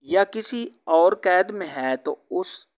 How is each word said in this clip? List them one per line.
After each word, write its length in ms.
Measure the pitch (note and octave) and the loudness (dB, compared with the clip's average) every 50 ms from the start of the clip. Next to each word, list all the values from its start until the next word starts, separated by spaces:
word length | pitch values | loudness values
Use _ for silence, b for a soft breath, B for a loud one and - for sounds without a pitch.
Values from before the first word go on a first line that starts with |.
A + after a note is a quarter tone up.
| C#3 | _
या 160 | C#3 E3+ F#3+ G3+ | 0 2 2 2
किसी 360 | G3 - A3 G#3+ - B3 A#3+ A#3 - _ _ _ - | 0 -2 -4 -4 -2 -2 -4 -8 -8 _ _ _ 2
और 260 | D#3+ E3 E3+ F#3 G3+ | 4 6 6 4 4
कैद 360 | G3 - F#3+ F3+ F3+ F#3 G3 | 2 0 2 2 2 0 -2
में 160 | G#3 G3+ F3+ | -4 -10 -10
है, 300 | D3+ D3+ C#3+ B2+ C3 C3 | -10 -8 -6 -4 -4 -4
तो 160 | C3 _ D3+ - _ _ _ | -4 _ -8 -8 _ _ _
उस 380 | - F3+ F#3 - - - - _ _ | -6 -6 -4 -4 -8 -8 -12 _ _